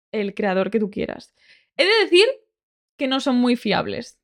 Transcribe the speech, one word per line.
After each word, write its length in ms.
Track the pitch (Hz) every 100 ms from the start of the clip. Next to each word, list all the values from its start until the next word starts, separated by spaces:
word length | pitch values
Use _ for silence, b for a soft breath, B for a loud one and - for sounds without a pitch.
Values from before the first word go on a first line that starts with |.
| _
el 220 | 214 202
creador 380 | 202 208 185 190
que 80 | 226
tú 100 | 202
quieras. 460 | - - - - b b b b -
He 80 | 359
de 200 | 440 311
decir 220 | 349 480 - _ _ _ _ _ -
que 100 | 262
no 120 | 269
son 160 | 277 247
muy 200 | 247 240
fiables. 640 | 208 180 156 - - _